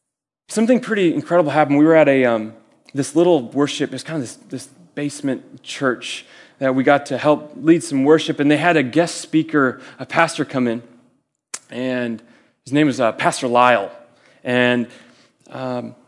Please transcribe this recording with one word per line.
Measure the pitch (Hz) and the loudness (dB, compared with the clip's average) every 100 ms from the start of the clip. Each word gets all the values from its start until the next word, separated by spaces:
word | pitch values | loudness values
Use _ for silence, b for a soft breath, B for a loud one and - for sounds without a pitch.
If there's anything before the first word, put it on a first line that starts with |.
| _ _ _ _ - | _ _ _ _ -8
Something | - 220 254 | -2 2 2
pretty | - 208 180 | 0 0 0
incredible | 143 - 175 151 | 0 0 0 2
happened. | 143 139 143 | 0 2 4
We | 156 | 6
were | 160 | 6
at | 147 | 4
a, | 135 123 | 4 2
um, | 113 107 - _ _ _ | 0 -4 -14 _ _ _
this | 139 131 156 | -8 -4 0
little | 175 165 117 | 2 2 0
worship, | 131 143 - 135 | -4 -2 -4 -6
it's | 131 | -8
kinda | - 160 | -10 -8
this, | 113 - | -8 -12
this | - 131 - _ _ - | -16 -16 -16 _ _ -10
basement | 147 - 143 123 - - | -10 -6 -6 -6 -10 -20
church | - - 135 117 - - b b b - | -16 -4 -2 -2 -6 -14 b b b -4
that | 135 | -2
we | 131 131 | 2 4
got | 143 143 | 2 0
to | 131 | -2
help | 143 151 - - | 0 0 -2 -2
lead | 147 170 | 2 2
some | - 139 135 | 2 0 4
worship, | 156 - 123 | 4 2 -2
and | 143 | 0
they | 151 | 2
had | 170 165 | 2 2
a | |
guest | 127 147 170 - | 0 0 -2 -4
speaker, | - 160 160 151 135 - B - | -4 -2 0 0 0 -2 B -18
a | 127 | -6
pastor | - 165 - 143 | 0 0 -2 -6
come | 135 123 | -2 -2
in, | 113 - _ _ _ _ _ _ - - | -4 -8 _ _ _ _ _ _ -20 -14
and | 120 127 127 120 113 b b b _ | -8 -6 -4 -6 -8 b b b _
his | - | -4
name | 143 151 | 0 2
was, | 127 | 2
uh, | 127 | 0
Pastor | - 170 - 127 | 0 -2 -2 0
Lyle, | 120 123 117 95 - - b b b | 4 4 4 0 -10 -20 b b b
and, | 127 123 123 123 113 b b b b _ _ | -4 0 2 0 -4 b b b b _ _
um, | - 131 123 113 117 | -12 -10 -8 -10 -16